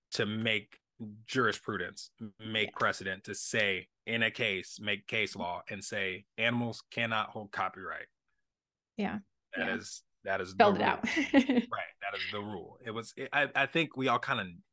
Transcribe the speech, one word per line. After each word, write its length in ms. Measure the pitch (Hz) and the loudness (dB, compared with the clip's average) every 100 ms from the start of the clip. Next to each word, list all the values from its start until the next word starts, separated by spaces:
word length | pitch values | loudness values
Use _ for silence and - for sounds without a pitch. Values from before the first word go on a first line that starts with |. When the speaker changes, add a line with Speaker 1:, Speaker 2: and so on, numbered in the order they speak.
| - | -6
Speaker 1:
to 120 | - | -2
make 540 | 107 110 113 107 104 - _ - 110 104 110 | 0 0 2 0 -2 -20 _ -14 -14 -14 -4
jurisprudence, 840 | 131 113 101 - 101 87 - - - 110 - | 2 2 2 -2 -4 -4 -8 -16 -12 -14 -12
make 300 | 110 110 104 | -4 0 0
Speaker 2:
Yeah. 100 | - | 2
Speaker 1:
precedent 460 | 110 - 95 95 | 2 2 -4 -6
to 100 | - | -8
say 540 | 101 - 117 101 92 - _ - | -6 -2 2 2 0 -4 _ -4
in 160 | 113 | 2
a 80 | 110 | 2
case, 480 | 107 113 95 - - | 2 0 0 -4 -8
make 260 | 104 101 - | -4 -4 -2
case 280 | 113 101 | -2 -2
law 280 | 98 87 87 - | -2 -4 -6 -8
and 120 | 101 | -8
say 440 | - 107 95 92 - - | -6 -4 -2 -4 -10 -2
animals 440 | 113 120 120 107 - | 0 2 0 -4 -8
cannot 400 | - 117 110 107 | -4 0 0 -2
hold 200 | 110 101 | -6 -8
copyright. 560 | - 92 95 87 78 - _ _ _ _ _ _ _ _ - | -4 -4 -4 -10 -10 -12 _ _ _ _ _ _ _ _ -4
Speaker 2:
Yeah. 220 | 202 208 - _ _ 92 | -2 -2 -6 _ _ -4
Speaker 1:
That 120 | 92 | -2
Speaker 2:
Yeah. 60 | 92 | -4
Speaker 1:
is 260 | 92 - - _ | -6 -14 -16 _
that 160 | 95 98 | -2 -2
is 100 | 92 | 0
the 40 | |
Speaker 2:
Spelled 220 | 95 208 190 | 6 6 6
it 60 | |
Speaker 1:
rule. 60 | - | 2
Speaker 2:
out. 160 | - | 2
<laughs> 100 | 233 - 277 269 262 247 - | 0 0 4 6 6 4 0
Speaker 1:
Right. 200 | - 87 - | -2 -8 -8
That 160 | 101 98 | -6 -4
is 80 | - | -4
the 100 | 107 | -4
rule. 360 | 104 98 87 - | -4 -6 -10 -12
It 60 | 120 | -8
was, 220 | 110 113 - | -6 -6 -8
it, 120 | 131 | -2
I, 160 | 143 139 | 2 2
I 120 | 135 139 | 2 2
think 300 | 165 156 131 | 2 2 2
we 120 | 131 | 4
all 100 | 120 | 4
kinda 260 | - 127 92 87 - | 2 -2 -2 -8 -18